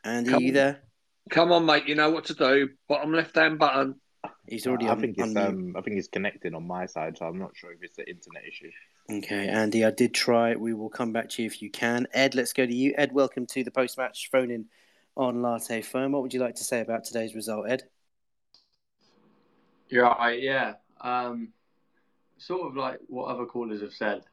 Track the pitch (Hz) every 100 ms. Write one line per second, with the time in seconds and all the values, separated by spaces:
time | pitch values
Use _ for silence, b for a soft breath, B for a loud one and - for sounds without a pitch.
0 | 110 120 123 135 131 135 139 143 _ _
1 | _ _ - 160 170 170 165 147 139 151
2 | 151 160 - 151 135 139 135 - _ 143
3 | 151 160 160 160 160 156 151 135 135 -
4 | _ _ - - - 113 127 123 117 104
5 | 113 104 110 104 98 95 90 90 92 101
6 | - 98 98 - 90 80 85 90 90 85
7 | 80 82 82 90 92 - 90 85 87 -
8 | - 87 - - 80 - 82 - _ _
9 | - 104 - 101 101 107 110 113 110 -
10 | 120 - - 117 117 117 113 110 110 -
11 | 117 110 110 - 113 - 107 - 117 120
12 | 127 123 135 131 120 - 127 120 135 139
13 | 139 135 131 - 120 131 123 - 123 -
14 | 127 - - 131 123 117 110 _ _ _
15 | _ - 127 120 120 117 - 113 104 131
16 | 135 143 127 127 120 117 - 120 113 110
17 | - 120 113 110 107 107 104 131 - _
18 | _ _ _ _ _ _ _ _ _ _
19 | _ _ _ _ _ _ _ _ _ 123
20 | 123 - 120 120 135 135 113 107 _ _
21 | 127 123 123 120 110 _ _ _ _ _
22 | _ _ _ _ - 180 160 131 127 -
23 | - 127 131 123 120 123 117 104 104 -
24 | 107 101 _